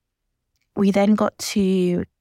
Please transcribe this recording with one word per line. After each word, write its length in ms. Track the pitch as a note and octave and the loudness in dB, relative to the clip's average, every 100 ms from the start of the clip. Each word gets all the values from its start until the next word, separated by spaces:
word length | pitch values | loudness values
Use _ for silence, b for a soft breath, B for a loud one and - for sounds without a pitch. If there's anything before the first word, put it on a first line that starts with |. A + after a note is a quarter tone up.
| _ _ _ _ _ _ _ - | _ _ _ _ _ _ _ -2
we 160 | G3+ | 0
then 240 | G3 G3+ G#3+ | 2 2 2
got 200 | G#3 - | 0 -4
to 680 | - G#3 F#3+ F#3+ F3+ F3 - _ | -6 -2 0 0 0 -2 -6 _